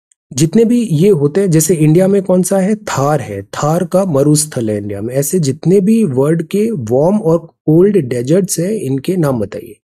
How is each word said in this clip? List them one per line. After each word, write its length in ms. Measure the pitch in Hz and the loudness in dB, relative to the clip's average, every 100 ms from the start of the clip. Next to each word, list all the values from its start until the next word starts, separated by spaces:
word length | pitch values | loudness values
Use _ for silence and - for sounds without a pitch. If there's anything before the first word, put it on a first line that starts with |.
| _ _ - | _ _ -8
जितने 320 | 127 165 226 | -2 2 2
भी 160 | 226 240 | 2 2
ये 260 | 226 151 202 | 0 2 4
होते 300 | 165 143 190 | 2 0 0
हैं, 100 | 196 | 0
जैसे 240 | 160 156 | 2 2
इंडिया 340 | 160 156 165 190 | 2 4 4 4
में 140 | 202 | 2
कौन 200 | 190 185 | 0 0
सा 160 | 180 196 | 0 0
है, 160 | 185 | 0
थार 460 | 214 - - 139 151 | -2 -6 -2 0 -2
है, 220 | 107 101 | -4 -10
थार 420 | 101 - 147 170 | -10 -4 -2 -2
का 200 | 180 185 | 0 -2
मरुस्थल 680 | 190 135 143 151 156 - 110 | 0 2 2 2 -2 -4 -4
है 60 | 104 | -4
इंडिया 220 | 101 101 | -6 -8
में, 140 | 113 | -6
ऐसे 240 | 135 139 185 | -4 -2 -2
जितने 420 | 135 - 160 202 | -2 -2 0 2
भी 220 | 190 226 | 2 2
वर्ड 380 | 196 127 143 170 160 | 2 0 0 0 -2
के 240 | 196 226 | -2 -2
वार्म 480 | 190 110 127 165 214 | -4 -2 0 2 2
और 200 | 160 165 165 _ - | 0 -2 -4 _ 2
कोल्ड 320 | 160 202 202 | 4 4 2
डेजर्ट्स 600 | 127 123 127 180 185 - | -2 -4 0 0 0 -4
हैं, 120 | 180 | -4
इनके 440 | 220 131 135 147 185 | -4 -4 -4 -2 -2
नाम 240 | 147 120 | 0 -2
बताइए। 360 | 98 - - - _ | -4 -10 -14 -20 _